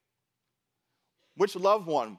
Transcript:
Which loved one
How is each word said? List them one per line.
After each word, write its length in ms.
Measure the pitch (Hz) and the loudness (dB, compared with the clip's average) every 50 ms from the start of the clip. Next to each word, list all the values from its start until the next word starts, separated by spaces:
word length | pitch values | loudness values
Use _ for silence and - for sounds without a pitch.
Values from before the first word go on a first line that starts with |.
| _ _ _ _ _ _ _ _ _ _ _ _ _ _ _ _ _ _ _ _ _ _ _ _ _ _ _ | _ _ _ _ _ _ _ _ _ _ _ _ _ _ _ _ _ _ _ _ _ _ _ _ _ _ _
Which 180 | 143 190 202 - | -2 -2 0 0
loved 320 | 180 185 196 208 220 185 | 0 2 2 2 2 0
one 320 | 165 156 143 120 107 101 | -2 -2 -2 -2 -4 -8